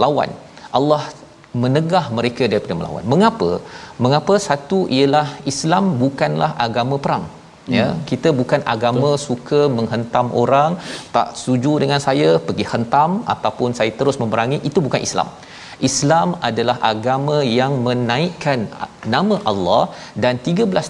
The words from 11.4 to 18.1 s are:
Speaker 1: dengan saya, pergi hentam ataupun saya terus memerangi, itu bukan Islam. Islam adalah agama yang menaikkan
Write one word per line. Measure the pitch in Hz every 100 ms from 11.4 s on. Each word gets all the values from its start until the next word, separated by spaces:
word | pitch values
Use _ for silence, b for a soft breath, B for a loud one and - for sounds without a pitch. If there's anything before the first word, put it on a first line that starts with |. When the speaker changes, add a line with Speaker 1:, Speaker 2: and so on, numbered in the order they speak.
| - 127 135 151
Speaker 1:
dengan | 139 143 143
saya, | 139 156 165 -
pergi | - -
hentam | 117 117 139 160 196 226
ataupun | 107 110 - 123 120
saya | 110 110
terus | 139 135
memerangi, | 117 110 117 143 143
itu | 190 135
bukan | 135 -
Islam. | 92 - - B B B B 131
Islam | - 143 165 175 170 120
adalah | 113 117 123 113
agama | 110 117 135 143 147 135 117
yang | 135 139 120
menaikkan | 123 120